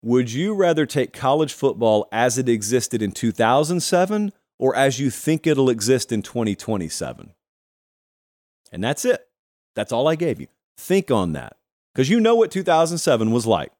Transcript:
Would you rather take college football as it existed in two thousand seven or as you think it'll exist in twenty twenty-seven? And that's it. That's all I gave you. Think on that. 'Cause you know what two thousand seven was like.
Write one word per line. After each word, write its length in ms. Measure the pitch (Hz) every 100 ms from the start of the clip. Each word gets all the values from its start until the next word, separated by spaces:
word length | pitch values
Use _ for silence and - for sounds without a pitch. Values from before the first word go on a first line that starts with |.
Would 300 | 110 123 120
you 220 | 120 190
rather 320 | 208 180 156 147
take 260 | 151 120
college 400 | - 131 147 151
football 560 | - 135 98 113 107 -
as 280 | 110 123 117
it 100 | 123
existed 540 | 113 101 123 - 117
in 100 | 101
two 200 | - 117
thousand 480 | - 113 131 151 175
seven 520 | - 180 190 208 208 - _ _
or 160 | 131
as 240 | 127 139 123
you 120 | 139
think 360 | - - 156 160
it'll 220 | 143 131
exist 420 | 117 107 131 -
in 120 | 113
twenty 320 | 98 120 110
twenty-seven? 800 | 98 - 107 80 - 69 62 50 _ _ _ _ _ _ _ _ _ _ _ _ _ _
And 100 | 82
that's 220 | 107 147
it. 240 | 254 - _ _ _ _ _
That's 180 | - 110
all 160 | 117 143
I 60 |
gave 260 | 160 170 110
you. 60 | 67 _ _ _
Think 320 | - 190 -
on 240 | 120 90
that. 240 | 73 58 _ _ _ _
'Cause 140 | - 131
you 100 | 226
know 160 | 220
what 160 | 233 220
two 120 | 190
thousand 340 | 180 160 165 170
seven 340 | - 120 110
was 140 | 117
like. 280 | 113 95 69 _